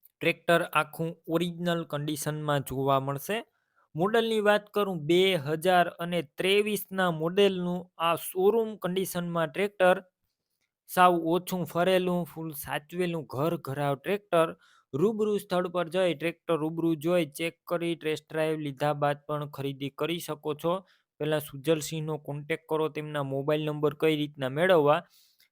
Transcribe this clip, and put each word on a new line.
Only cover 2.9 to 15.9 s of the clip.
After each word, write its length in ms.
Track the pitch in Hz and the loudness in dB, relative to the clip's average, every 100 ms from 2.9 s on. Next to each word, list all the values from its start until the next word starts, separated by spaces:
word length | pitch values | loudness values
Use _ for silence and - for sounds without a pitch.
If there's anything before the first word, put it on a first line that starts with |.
| 135 | 2
મળશે. 380 | 135 139 - 220 - _ _ _ _ | 0 -6 -6 -6 -8 _ _ _ _
મોડલની 500 | 151 196 226 226 220 208 | -2 0 2 2 2 4
વાત 180 | 208 208 | 2 0
કરું, 260 | 208 202 175 147 | -2 -2 -2 2
બે 160 | 175 190 175 | 4 4 2
હજાર 480 | 135 160 180 180 170 - | -2 -2 2 4 2 -2
અને 200 | 170 175 143 - | -4 -4 -4 -2
ત્રેવીસના 760 | 180 202 214 202 - 190 185 | 2 2 2 -2 -4 -2 0
મોડેલનું 680 | 160 165 185 202 185 175 180 - - | 0 0 4 4 2 -2 -4 -8 -2
આ 180 | 165 165 | 0 0
શોરૂમ 540 | - 185 190 226 220 202 | -2 2 4 4 0 -4
કન્ડિશનમાં 720 | 180 185 180 180 175 170 160 | -4 -2 -2 -4 -4 -2 -2
ટ્રેક્ટર, 460 | 175 202 - 180 190 - _ _ _ _ _ _ _ - | -2 -2 4 4 4 0 _ _ _ _ _ _ _ -4
સાવ 220 | - 180 170 165 | 4 6 6 2
ઓછું 360 | 175 180 180 156 | 0 0 -6 -2
ફરેલું, 560 | 170 180 185 180 175 | 0 2 4 2 -2
ફૂલ 260 | 160 160 160 | -4 -8 -10
સાચવેલું 720 | 147 - 147 147 175 175 165 127 | -10 -6 -6 -6 -4 -4 -4 -6
ઘર 280 | 123 160 170 | -4 -2 -2
ઘરાવ 360 | - 131 143 135 | -6 -4 -2 -2
ટ્રેક્ટર. 520 | 165 202 _ 170 165 175 _ _ _ | -4 -6 _ 2 2 -2 _ _ _
રૂબરૂ 420 | 135 202 214 214 208 | 0 0 2 0 0
સ્થળ 300 | 202 180 185 | -2 -2 0
પર 140 | 180 165 | -2 -2